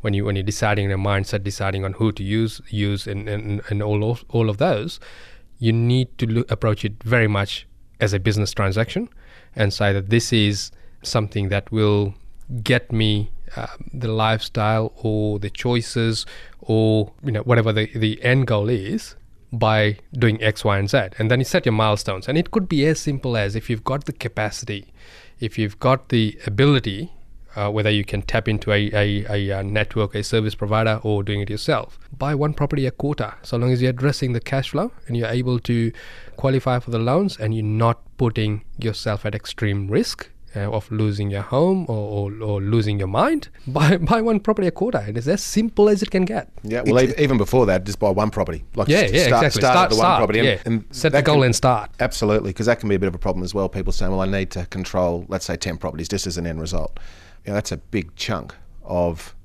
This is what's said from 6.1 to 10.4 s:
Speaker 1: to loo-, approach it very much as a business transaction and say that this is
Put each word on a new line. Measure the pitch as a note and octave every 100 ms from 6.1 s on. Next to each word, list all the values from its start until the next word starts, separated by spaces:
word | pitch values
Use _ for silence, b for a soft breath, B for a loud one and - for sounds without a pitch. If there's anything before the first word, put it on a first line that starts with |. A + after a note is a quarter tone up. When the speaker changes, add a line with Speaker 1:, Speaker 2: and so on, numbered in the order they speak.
| -
Speaker 1:
to | A#2
loo-, | A2+ -
approach | A2 A2+ G#2+
it | G#2+ G#2+
very | A2 A#2+ A2
much | G2+ G2+ - - - - -
as | A2
a | G2
business | G2 G#2+ G2+
transaction | - G2 G2+ A#2 F#3 A#3 b b b b
and | - G#2
say | - G#2
that | G2 F#2+
this | A#2 -
is | A2+